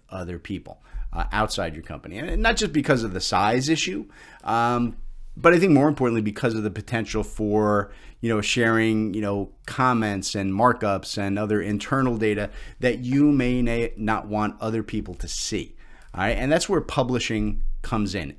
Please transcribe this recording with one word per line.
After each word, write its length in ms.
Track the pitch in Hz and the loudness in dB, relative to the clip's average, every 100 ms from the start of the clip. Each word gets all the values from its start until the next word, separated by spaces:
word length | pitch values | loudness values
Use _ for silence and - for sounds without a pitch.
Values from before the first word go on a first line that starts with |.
| _ | _
other 300 | 95 87 87 | -10 -8 -10
people, 440 | - 92 - - - - - | -8 -8 -8 -18 -12 -8 -6
uh, 120 | 85 87 | -4 -2
outside 420 | 101 110 - 87 | 0 -2 -2 -4
your 100 | 80 | -6
company. 320 | - 76 78 90 | -12 -12 -12 -10
And, 120 | 156 | -4
and 120 | 170 | 0
not 140 | 220 233 | 2 2
just 160 | 208 | 0
because 300 | 151 139 131 | 0 2 2
of 100 | 113 | 0
the 80 | 92 | -4
size 480 | - 95 101 123 135 | 0 2 4 2 2
issue, 380 | 156 - 196 220 - - - | 0 0 -4 -10 -16 -20 -12
um, 520 | - 113 120 120 120 - - - - - | -2 0 2 2 0 -2 -10 -10 -12 2
but 180 | 165 | 6
I 40 | 175 | 6
think 120 | 190 | 8
more 160 | 147 143 | 6 6
importantly 340 | 143 127 113 | 4 2 2
because 320 | 104 104 123 | -2 -2 -2
of 100 | 110 | 0
the 60 | 107 | -2
potential 520 | 95 - 113 107 110 | -4 -4 -4 -2 -4
for, 720 | 104 - 107 104 107 104 98 - - - | -4 -4 0 2 4 2 0 -8 -20 -6
you 80 | 117 | -2
know, 120 | 110 | 0
sharing, 760 | 107 - 113 113 113 110 110 | 0 2 4 4 4 2 0
you 60 | 98 | -2
know, 320 | 104 101 95 - - | -2 -2 -4 -10 -10
comments 680 | - 127 120 107 101 95 | 0 2 2 0 -2 -4
and 180 | 104 95 | -4 -2
markups 640 | 95 123 117 107 98 - - | 2 2 4 0 -2 -4 -6
and 220 | 98 98 | -4 -2
other 240 | 107 107 | 0 0
internal 540 | 92 104 - 135 131 113 | 0 -4 -2 0 0 0
data 340 | 110 104 104 - - - | 0 0 -4 -8 -14 -2
that 180 | 127 120 | -2 -2
you 320 | 123 139 147 | 0 4 4
may 320 | 143 123 123 | 4 2 2
na-, 280 | 120 117 117 - | 2 2 -2 -2
not 300 | 107 107 101 | -2 -2 -2
want 340 | 104 107 - | -2 -2 -2
other 220 | 113 113 | -4 -4
people 320 | 107 107 104 | -4 -6 -6
to 140 | 87 - | -8 -8
see. 480 | - - 107 69 - - - - | -6 -4 -4 -6 -12 -20 -20 -14
All 100 | 82 | -2
right, 80 | 101 | 0
and 200 | 104 127 | 0 2
that's 180 | 165 - | 2 2
where 120 | 180 | 0
publishing 800 | - - 123 123 - 110 107 107 - - | 0 0 0 0 0 0 0 2 0 0
comes 340 | - 113 104 95 | -2 0 0 -2
in. 180 | 73 | -6